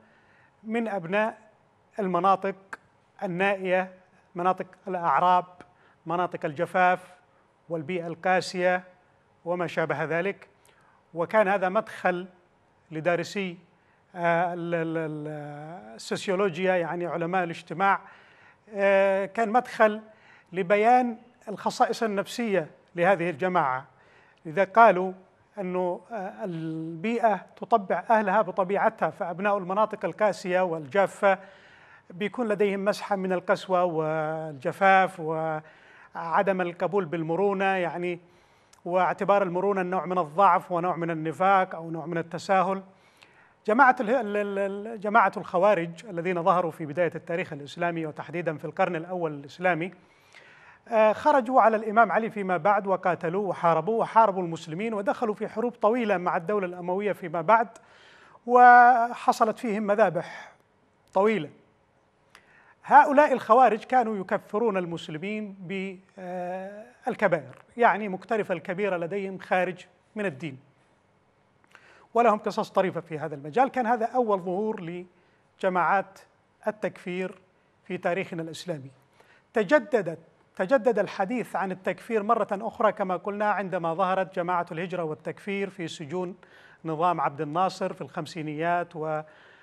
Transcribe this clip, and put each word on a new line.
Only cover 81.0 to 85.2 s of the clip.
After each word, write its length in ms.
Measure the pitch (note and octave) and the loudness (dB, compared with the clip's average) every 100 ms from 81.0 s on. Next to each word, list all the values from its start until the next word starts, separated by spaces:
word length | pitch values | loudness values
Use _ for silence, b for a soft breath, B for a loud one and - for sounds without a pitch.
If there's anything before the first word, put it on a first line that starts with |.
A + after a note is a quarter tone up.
| F#3+ - F#3+ B3 F3 E3+ | -2 -4 -4 -4 -4 -6
عن 160 | F#3+ | -6
التكفير 500 | F#3 G3 F3 - A3+ | -6 -6 -6 -4 -2
مرة 260 | G3+ A3+ F#3+ | 0 0 -2
أخرى 400 | G3 A3 - A3 | -6 -6 0 0
كما 240 | - F#3+ F3+ | 0 -4 -4
قلنا 340 | G#3 G3+ G#3 | -6 -2 -2
عندما 440 | F#3+ G3 F3+ E3 | -2 -4 -4 -2
ظهرت 400 | E3 F#3 F#3 F#3 | 0 0 0 -2
جماعة 320 | F#3+ F3 F3+ E3+ | -4 -2 -2 -4
الهجرة 300 | D#3+ F#3 F3+ | -8 -8 -6
والتكفير 680 | D#3+ D#3 | -6 -8